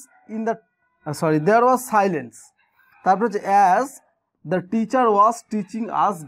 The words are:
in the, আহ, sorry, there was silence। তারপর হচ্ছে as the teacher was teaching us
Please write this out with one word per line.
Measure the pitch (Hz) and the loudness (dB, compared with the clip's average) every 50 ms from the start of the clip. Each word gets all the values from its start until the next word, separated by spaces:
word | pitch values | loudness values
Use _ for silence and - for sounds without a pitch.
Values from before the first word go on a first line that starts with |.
| - - _ _ _ - 208 | -14 -20 _ _ _ -12 -10
in | 226 226 | -6 -4
the, | 226 220 220 _ _ _ _ _ _ _ _ - | -4 -6 -6 _ _ _ _ _ _ _ _ -12
আহ, | 151 147 - 180 | -10 -6 -4 -2
sorry, | 160 156 156 | 0 0 2
there | 147 175 214 233 240 254 | 2 2 4 4 4 4
was | 254 247 247 - - | 2 0 0 -2 0
silence। | 214 196 196 175 143 127 117 - - - - _ _ _ _ _ _ _ _ _ _ - | 0 0 0 -2 -4 -6 -10 -14 -20 -20 -20 _ _ _ _ _ _ _ _ _ _ -2
তারপর | 185 190 185 220 | 0 0 0 0
হচ্ছে | 233 190 208 180 190 196 202 202 185 185 214 | -2 -4 -4 -2 0 2 4 4 4 4 2
as | 262 277 - - - _ _ _ _ _ _ _ - 151 | 0 -2 -6 -14 -20 _ _ _ _ _ _ _ -8 -6
the | 180 180 180 185 | -4 -4 -4 -4
teacher | - 226 220 214 - 254 247 226 | -4 -4 -2 -2 0 0 2 2
was | 208 202 208 226 233 - - _ | 4 4 4 2 2 -2 -6 _
teaching | - 214 208 - - 220 226 | -6 -6 -6 -6 -8 -8 -8
us | 190 143 147 160 196 208 170 151 | -6 -2 0 0 0 -2 -4 -8